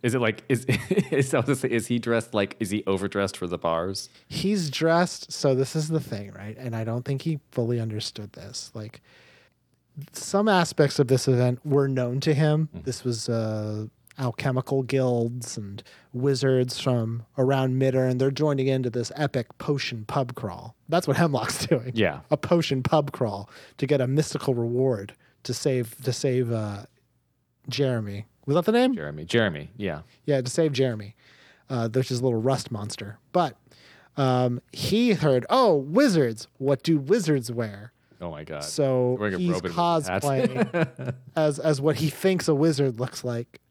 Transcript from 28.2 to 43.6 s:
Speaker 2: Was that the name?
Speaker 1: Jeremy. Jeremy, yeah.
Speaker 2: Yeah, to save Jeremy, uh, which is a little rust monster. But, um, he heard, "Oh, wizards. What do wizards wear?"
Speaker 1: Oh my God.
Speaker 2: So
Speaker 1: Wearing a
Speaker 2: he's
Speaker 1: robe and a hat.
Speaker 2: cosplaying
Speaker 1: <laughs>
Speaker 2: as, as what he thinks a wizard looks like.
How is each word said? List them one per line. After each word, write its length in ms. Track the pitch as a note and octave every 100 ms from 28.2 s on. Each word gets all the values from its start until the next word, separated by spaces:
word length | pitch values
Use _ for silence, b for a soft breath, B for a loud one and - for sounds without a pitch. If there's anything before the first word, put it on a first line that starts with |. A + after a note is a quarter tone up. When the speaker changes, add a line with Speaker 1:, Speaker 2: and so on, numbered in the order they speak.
| G#2+ _ -
Speaker 2:
Was 80 | D3+
that 100 | F3
the 60 |
name? 240 | A3+ B3+ -
Speaker 1:
Jeremy. 280 | D2 D2+ D#2+
Jeremy, 440 | A#2 G#2+ D2+ D#2 B2
yeah. 240 | G2+ D#2 E2 b -
Speaker 2:
Yeah, 160 | C#3
to 80 | B2+
save 220 | C#3+ D#3+
Jeremy, 440 | C3+ C3 A2 G#2 - b b b b b
uh, 180 | B2+ A#2
which 200 | A2 B2
is 100 | B2
a 40 |
little 160 | B2+ A2+
rust 300 | A#2 C3 -
monster. 480 | G#2+ G#2 - G2+ G#2+ _
But, 220 | F3+ D#3+ - _ B B B B -
um, 460 | C3+ B2+ B2+ B2 _
he 400 | - B2 G3+ B3
heard, 340 | F#3 D3+ B2+ A#2
"Oh, 260 | B3 A#3+ D3+
wizards. 720 | C3+ F3+ C#4+ F3 B2+ A2 - _
What 240 | C3+ C#3
do 160 | - D#3+
wizards 540 | C3+ A3 D#3+ D3 A#2
wear?" 400 | A#2 A2+ G2+ G#2+ _ _ _
Speaker 1:
Oh 120 | F2
my 120 | D2+ D#2
God. 180 | D2+
Speaker 2:
So 540 | D2 - C#3 B2+ B2 B2+
Speaker 1:
Wearing 160 | G#2 F#2
a 20 |
Speaker 2:
he's 140 | F3+
Speaker 1:
robe 140 | F3+ F3+
and 80 |
a 20 | E3+
hat. 460 | E3+ E3 C#3+ F#2
Speaker 2:
cosplaying 920 | C#3+ C3+ B3+ C3 G#3 F3 D#3+ - B2+ B2+ -
Speaker 1:
<laughs> 100 | -
Speaker 2:
as, 240 | D#3 C#3
as 200 | D#3+ C#3+
what 180 | C#3+ D3+
he 120 | D3+
thinks 380 | - F#3+ F#3 -
a 80 | C#3+
wizard 440 | D#3+ C#3 C#3 A2+
looks 240 | B2 -
like. 360 | B2+ A#2 A#2+ -